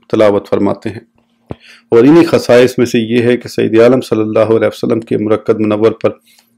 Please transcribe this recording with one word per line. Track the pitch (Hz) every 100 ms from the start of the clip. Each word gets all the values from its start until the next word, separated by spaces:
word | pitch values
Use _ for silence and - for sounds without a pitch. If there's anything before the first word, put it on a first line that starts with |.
| -
تلاوت | 110 107 101 -
فرماتے | 98 101 98 110
ہیں۔ | 101 _ _ _ _ - - _ - -
اور | 117
انہی | 131 170
خصائص | 165 120 - 120 127 127
میں | 120
سے | 120
یہ | 110 120
ہے | 117 123
کہ | -
سید | - 110 110
عالم | 117 127
صلی | - 110
اللہ | 107 110 107 113
علیہ | 107
وسلم | - - 117
کے | 113 113
مرکد | 107 107 - 107
منور | 107 104 113
پر | 113 110 - _ _ _